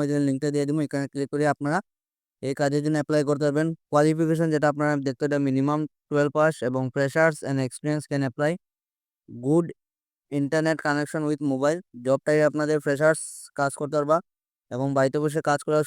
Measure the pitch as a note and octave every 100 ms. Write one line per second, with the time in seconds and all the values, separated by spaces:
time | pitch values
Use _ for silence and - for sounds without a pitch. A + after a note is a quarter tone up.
0 | D3 D3 C#3+ C3+ D3 C#3+ C#3+ D#3 D3 C#3+
1 | C#3 C#3+ C#3 C#3+ D3+ C#3 C#3+ E3 - _
2 | _ _ _ _ C3 C#3 C#3+ D3 D3 D#3
3 | C#3+ D3+ C#3+ D3 D3 C#3+ D#3+ E3 _ D3
4 | D#3 D#3 D#3+ D#3+ E3 D3+ D3 D3 D3 D3
5 | C3+ B2+ D3 C#3+ C#3 C3 C#3 D3+ D3+ -
6 | _ D3 D3 D3+ D#3 D#3 A#2+ C3 C3 C#3
7 | C#3 E3 D#3+ D#3 - C#3 C3 - D3 D3+
8 | - C#3+ C3+ B2 D3 F3 - _ _ _
9 | _ _ - A2+ B2+ D#3+ E3 - _ _
10 | _ _ _ C#3+ C#3+ D#3+ D#3+ D#3 D3+ D3
11 | D3 D#3+ D3+ D3+ D3 C3 C#3+ E3+ - B2
12 | B2 C3+ - D3+ D3+ D3 D3+ D3+ D3 C#3
13 | D#3 D#3+ - - - - C#3 - D3 D3+
14 | C#3+ D#3+ - _ _ _ _ A#2+ C#3 C3+
15 | C3+ D3 D3+ D3+ D3+ C#3+ - D3+